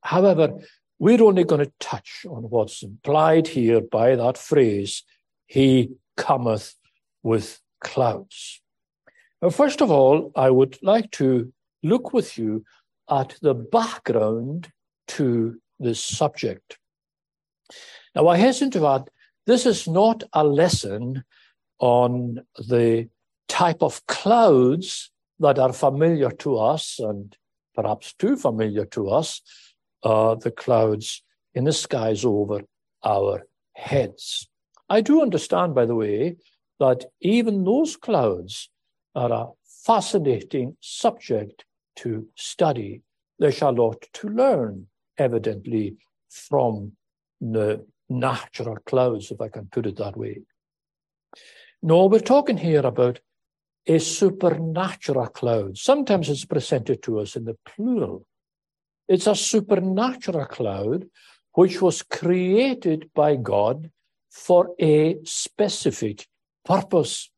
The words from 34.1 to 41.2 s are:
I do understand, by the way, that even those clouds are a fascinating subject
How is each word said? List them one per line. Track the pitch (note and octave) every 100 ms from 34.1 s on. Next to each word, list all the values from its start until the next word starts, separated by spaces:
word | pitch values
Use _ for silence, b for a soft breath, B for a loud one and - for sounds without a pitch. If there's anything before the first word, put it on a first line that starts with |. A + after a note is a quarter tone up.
| - - - - _ _ _ _
I | G#3
do | A3 D4+
understand, | C#4 F3 - F3 F3+ C3
by | A#2
the |
way, | A#2 G#2 G#2 E3 E3+ _ _ _ _
that | C3+ B2+ - _
even | F3 A3+ A3+ G3+
those | F#3 B3 D#4 -
clouds | - G3 A#2 F2+ F2 G2+ - _ _ _ _
are | - A#2+
a | A2+ A#2+ _
fascinating | _ - - A3+ - G#3 C#3+ A#2 - C#3+ B2+ -
subject | - - A3+ -